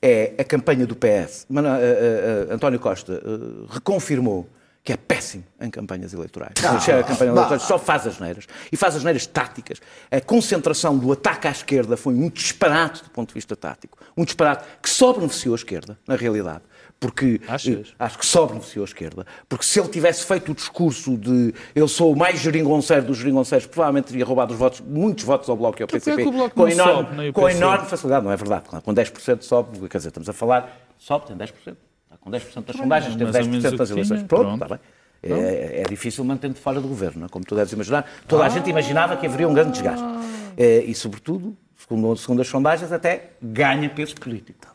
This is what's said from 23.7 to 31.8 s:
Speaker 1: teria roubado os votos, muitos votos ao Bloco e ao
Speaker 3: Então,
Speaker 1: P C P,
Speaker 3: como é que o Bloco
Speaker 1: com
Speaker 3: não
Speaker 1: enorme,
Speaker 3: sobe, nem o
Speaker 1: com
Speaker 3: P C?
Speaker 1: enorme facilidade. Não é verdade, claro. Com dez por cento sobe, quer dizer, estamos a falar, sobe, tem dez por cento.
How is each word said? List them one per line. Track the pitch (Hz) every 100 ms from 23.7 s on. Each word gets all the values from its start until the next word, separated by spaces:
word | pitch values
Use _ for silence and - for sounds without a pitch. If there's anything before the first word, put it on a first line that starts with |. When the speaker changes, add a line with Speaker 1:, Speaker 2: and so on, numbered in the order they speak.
| - 156 139 131
Speaker 1:
teria | 123
roubado | 123 131 117
os | 117
votos, | 127 -
muitos | - 147 202 190
votos | 110 135 -
ao | 117
Bloco | 113 107
e |
ao | 113
Speaker 3:
Então, | -
Speaker 1:
P |
C | - 294
P, |
Speaker 3:
como |
é |
que | 247
o | 254
Bloco | 247 -
Speaker 1:
com |
Speaker 3:
não | -
Speaker 1:
enorme, | 170 180 151
Speaker 3:
sobe, | 120 147
nem | 147
o |
Speaker 1:
com | 135
Speaker 3:
P | 185
C? | 175
Speaker 1:
enorme | 180 196 -
facilidade. | 170 135 135
Não | 101
é | 98
verdade, | 101 101 -
claro. | 80
Com | 90
dez | 107 113
por | -
cento | - 120
sobe, | - 120 117 107 92
quer | 98
dizer, | 80
estamos | 78 82
a |
falar, | 101 113 123 123 - _ _
sobe, | - 143 -
tem | 95
dez | -
por | -
cento. | - -